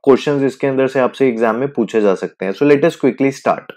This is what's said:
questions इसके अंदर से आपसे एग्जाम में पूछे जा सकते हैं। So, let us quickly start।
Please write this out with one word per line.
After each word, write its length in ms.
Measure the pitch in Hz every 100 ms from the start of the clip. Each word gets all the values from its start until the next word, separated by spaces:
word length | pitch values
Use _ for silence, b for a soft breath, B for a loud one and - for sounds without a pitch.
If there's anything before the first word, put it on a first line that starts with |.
| -
questions 340 | 127 - 143
इसके 240 | 135 - 139
अंदर 200 | 131 131
से 120 | 135
आपसे 280 | 127 - 135
एग्जाम 280 | 113 117 110
में 120 | 143
पूछे 340 | 143 110 113
जा 140 | 104 92
सकते 300 | 90 _ 95
हैं। 80 |
So, 100 | 98
let 160 | 147 143
us 140 | 160 - 139
quickly 260 | 110 135
start। 400 | 135 107 78 -